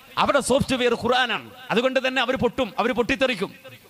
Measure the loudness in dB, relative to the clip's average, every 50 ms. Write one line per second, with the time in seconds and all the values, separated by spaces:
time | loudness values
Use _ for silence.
0 | -20 -10 -2 0 2 2 4 2 2 2 2 2 2 2 0 0 2 0 0 0
1 | 0 0 2 2 2 0 -2 -4 -6 -10 -18 -16 -6 -2 0 2 2 2 0 0
2 | 0 0 0 0 0 0 0 0 0 0 0 0 -4 -4 -2 -2 -2 0 0 0
3 | 0 0 0 0 0 0 0 -2 -6 -8 -8 -14 -20 -20 -20 -20 -20 -20